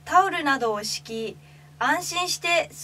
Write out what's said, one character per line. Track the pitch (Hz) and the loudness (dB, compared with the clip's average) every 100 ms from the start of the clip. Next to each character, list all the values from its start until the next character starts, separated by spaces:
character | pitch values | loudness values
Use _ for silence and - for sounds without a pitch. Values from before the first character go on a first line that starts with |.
タ | - 349 392 | 4 4 6
オ | |
ル | 339 | 2
な | 294 269 | 0 0
ど | 233 | 0
を | 208 | -2
敷 | 208 - - 226 220 - | -6 -8 -8 -8 -8 -10
き、 | - - - - | -20 -20 -20 -4
安 | 247 320 | 0 0
心 | - 339 359 | -2 -4 -4
し | - | -2
て | 339 339 - - | 0 0 0 -8